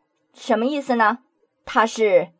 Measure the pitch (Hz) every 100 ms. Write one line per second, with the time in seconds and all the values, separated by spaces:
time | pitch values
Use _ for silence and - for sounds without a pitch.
0 | _ _ _ - - 220 240 294 269 240
1 | 214 233 _ _ _ _ - 247 220 -
2 | 214 180 - _